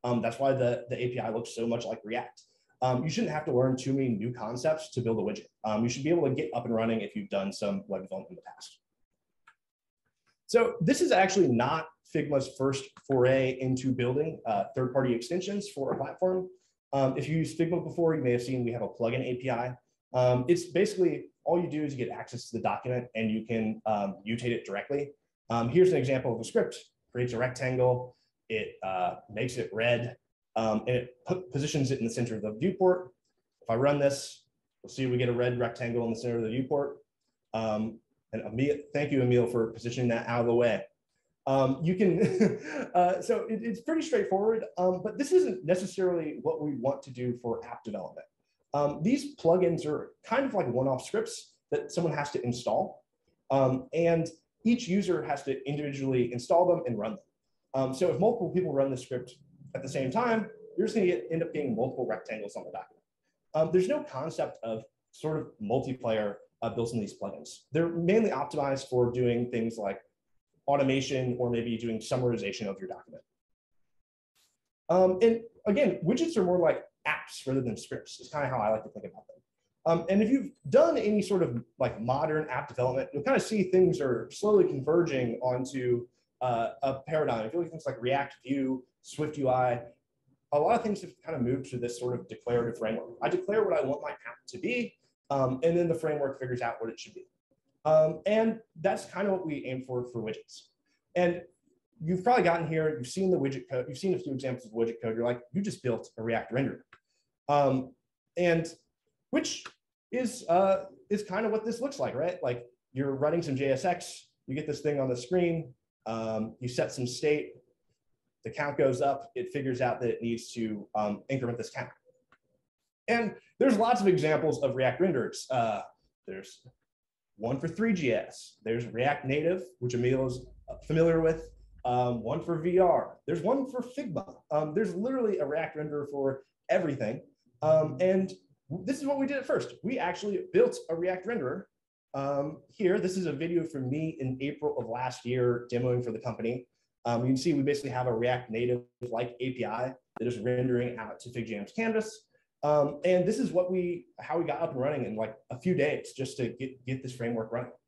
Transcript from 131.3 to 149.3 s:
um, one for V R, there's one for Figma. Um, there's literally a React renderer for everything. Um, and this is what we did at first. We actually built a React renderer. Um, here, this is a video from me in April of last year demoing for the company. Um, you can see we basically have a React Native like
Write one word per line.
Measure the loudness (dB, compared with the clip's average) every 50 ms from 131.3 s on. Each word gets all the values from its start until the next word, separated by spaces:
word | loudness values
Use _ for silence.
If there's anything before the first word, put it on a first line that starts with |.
| 0 0 -6 -14 -18 -20 -20 -20 -20 -6 -2
um, | 0 2 2 2 2 0 -2 -2
one | -4 -4 -4
for | -2 -2 -4
V | -2 0 2 4 6
R, | 6 6 6 4 2 -2 -10 _ _
there's | -4 -4 0
one | 2 2 2 2 0
for | -2 -6 -8
Figma. | -8 -6 -8 -8 -8 -6 -6 -6 -8 -8 -16 -20 _ _
Um, | -2 -2 -2 0 0
there's | 0 0 0 -2
literally | -4 -4 -2 -2 0 0 0 0 0
a | -2
React | -2 -2 -4 -4 -4 -6
renderer | -8 -6 -4 -4 -6 -6 -6
for | -4 -2 0 0 -2 -2 -10 _ _ _ _ 0
everything. | 0 2 2 0 -2 -2 -2 -4 -4 -6 -10 _ _ _ _ _ _ _
Um, | 2 4 6 6 4 2 0 2
and | 2 4 4 4 2 0 -4 -14 _ _ _ _ _ _ -10 -8 -4
this | -4 -4 -2
is | -2
what | -2 0 0
we | 0
did | -2 -2
at | -4 -2
first. | 0 0 0 0 -4 -10 -8 -6
We | -4 -2 -2
actually | -2 -2 -2 -2 -4 -4 -2 -4 -4 2
built | 4 4 4 4 2 -4 -6 -6
a | -4
React | -2 -2 -2 -2 -4 -4
renderer. | -4 -4 -2 -2 -2 -4 -6 -8 _ _ _ _ _ _ _ _ _ -6
Um, | -4 -2 -2 0 -2 -2 -4 -6 -10 -18 _
here, | _ _ 2 2 2 2
this | 0 0 -2
is | -2 -2
a | -2
video | -2 -2 -4 0 0 0 -2
from | -2 -6 -6 -4 -2
me | -2 -2 -2 -4 -4 -4
in | -4 -4 -4 -4
April | -4 -6 -6 -4 -4 -4 -2 -2
of | -4
last | -6 -6 -4 -4 -6 -6 -6 -6
year | -2 0 2 4 2 2 0 -2 -4
demoing | -2 0 0 2 0 0 0
for | -2
the | -6 -6
company. | -6 -8 -6 -4 -4 -4 -4 -4 -8 _ _ _ _ _ _ _ _
Um, | -2 0 0
you | 2
can | 2 0
see | 2 2 0 2
we | 2
basically | 2 0 0 -2 -4 -6
have | -4 -2 0
a | 0 0
React | 2 2 0 0 -2 -4 -6
Native | -4 -2 0 0 0 -2 -4 _ _ _
like | -10 -6 -4 -4 -4 -4